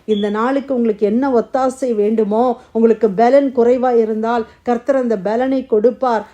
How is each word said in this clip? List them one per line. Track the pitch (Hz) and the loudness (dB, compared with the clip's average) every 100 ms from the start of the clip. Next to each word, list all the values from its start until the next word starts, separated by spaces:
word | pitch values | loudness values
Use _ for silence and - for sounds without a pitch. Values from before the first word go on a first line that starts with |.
| - | -4
இந்த | 214 208 | -2 -2
நாளுக்கு | 208 240 277 269 262 | -2 -2 -2 -2 -2
உங்களுக்கு | 233 208 208 | -2 0 0
என்ன | 226 277 240 | 0 0 0
ஒத்தாசை | 220 269 262 262 262 220 | 0 -2 -2 -2 -2 0
வேண்டுமோ, | 208 220 208 214 247 240 - | 0 0 0 0 0 -2 -6
உங்களுக்கு | 226 226 220 226 | 0 2 2 0
பலன் | 190 233 269 277 247 | 2 4 4 2 2
குறைவா | 233 254 254 | 2 2 2
இருந்தால் | 240 220 220 220 240 226 - | 0 0 -2 -4 -4 -6 -8
கர்த்தர் | - 233 - 269 | -4 -4 -2 -2
அந்த | 247 214 | 0 -2
பலனை | 185 226 262 269 262 | -2 -2 -2 -2 -2
கொடுப்பார், | 214 214 247 254 226 208 | 0 0 0 -2 -2 -4